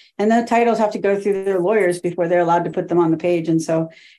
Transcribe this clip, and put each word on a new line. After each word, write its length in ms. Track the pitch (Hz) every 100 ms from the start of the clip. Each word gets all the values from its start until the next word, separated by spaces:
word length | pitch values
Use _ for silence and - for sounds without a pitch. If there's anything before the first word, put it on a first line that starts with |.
| _ -
and 140 | 208
the 140 | 233 233
titles 300 | 233 233 220
have 140 | 214
to 80 | 214
go 200 | 202 196
through 240 | 202 190
their 160 | 190 190
lawyers 400 | 175 220 180 175
before 280 | 175 170 170
they're 100 | 175
allowed 240 | 170 175
to 80 | 175
put 160 | 160 175
them 120 | 175
on 120 | 170
the 60 | 160
page. 320 | 175 175 160
And 120 | 160
so 280 | 160 160 160 - -